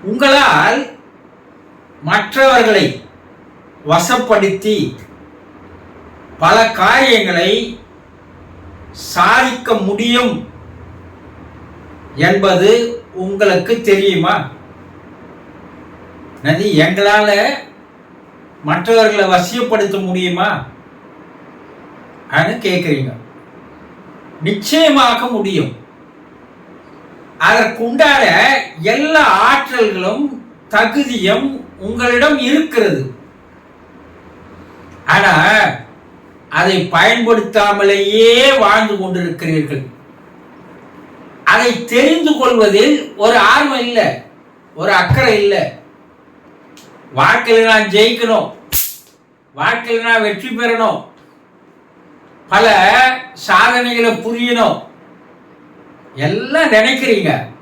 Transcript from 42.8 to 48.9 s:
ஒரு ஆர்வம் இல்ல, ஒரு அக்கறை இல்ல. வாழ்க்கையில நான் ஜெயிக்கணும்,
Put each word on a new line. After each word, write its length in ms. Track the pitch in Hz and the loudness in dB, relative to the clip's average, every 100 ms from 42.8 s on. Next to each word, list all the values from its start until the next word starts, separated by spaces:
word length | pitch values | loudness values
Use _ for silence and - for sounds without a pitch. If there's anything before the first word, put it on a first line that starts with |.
| 277 302 - - | 2 0 -4 -2
ஒரு 200 | 220 240 | 2 4
ஆர்வம் 500 | 208 302 294 269 240 | 4 2 0 -2 -2
இல்ல, 360 | 240 - 127 - - - _ _ | 0 -2 -4 -14 -20 -20 _ _
ஒரு 180 | - 190 | -8 -2
அக்கறை 500 | 190 185 - 254 208 | 0 2 2 2 2
இல்ல. 360 | 202 196 - - - - _ _ _ _ - - - - - - - 131 | 2 0 -4 -8 -20 -20 _ _ _ _ -20 -20 -20 -20 -20 -20 -10 0
வாழ்க்கையில 480 | 156 - 226 226 | 0 0 2 2
நான் 240 | 226 214 208 | 4 2 2
ஜெயிக்கணும், 640 | 202 226 233 226 220 - - - - - | 2 2 0 -2 -2 -2 -14 -8 -8 -6